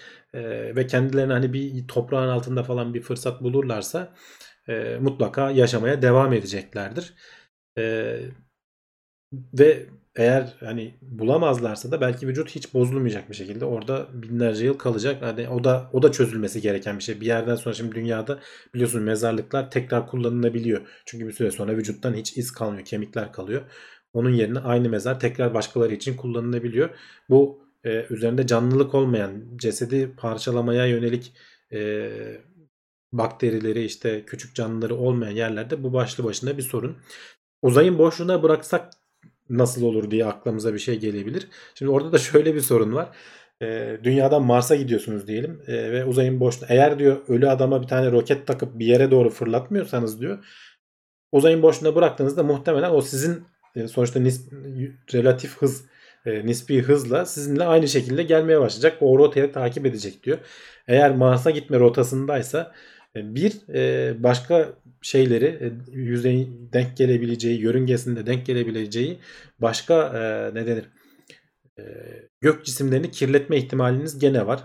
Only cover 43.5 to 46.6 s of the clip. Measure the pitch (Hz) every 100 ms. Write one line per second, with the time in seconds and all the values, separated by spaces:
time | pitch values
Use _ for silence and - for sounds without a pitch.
43.5 | _ 113 113 117 110 120 135 135 147 123
44.5 | 120 123 147 131 110 113 107 101 107 156
45.5 | 156 - 117 113 123 131 127 127 127 123
46.5 | -